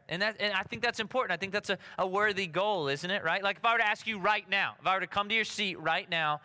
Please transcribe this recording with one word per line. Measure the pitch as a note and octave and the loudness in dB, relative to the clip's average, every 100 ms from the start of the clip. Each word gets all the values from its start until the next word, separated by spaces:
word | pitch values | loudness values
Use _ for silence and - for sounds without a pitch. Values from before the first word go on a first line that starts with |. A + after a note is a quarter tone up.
| - | -4
And | E3+ | -2
that, | G#3+ G#3+ | -2 0
and | G#3 | -2
I | G3 | -2
think | G#3 A#3 | -4 -2
that's | A#3+ A3+ | -2 -2
important. | G#3+ B3+ G3+ | -2 0 0
I | F3 | -2
think | G3 | -2
that's | G3+ - | -2 -2
a, | F#3+ - - | -4 -4 -4
a | F#3+ | 0
worthy | G3 G#3+ F#3+ F#3 | 2 2 2 -2
goal, | D#3+ G#3 G3 C#3+ | 0 0 2 0
isn't | C#3 F3+ | -2 -2
it, | G3 | -2
right? | D#3+ F#3+ | 0 0
Like, | G3 G3 | 0 0
if | A3+ | 2
I | |
were | A#3 | 4
to | G#3+ | 2
ask | A3 A3+ | 0 -4
you | G#3 | 0
right | G3 G#3 F#3 | 2 2 2
now, | G3 D3 G#2 | 0 0 0
if | D#3 | 0
I | |
were | F#3+ | 0
to | F3 | 0
come | G3+ G3+ | -2 0
to | |
your | A3+ | 0
seat | G#3+ - G3+ - | 0 -2 -4 -2
right | D#3+ F3 - | 0 0 0
now, | E3 D3+ D3+ | 0 2 0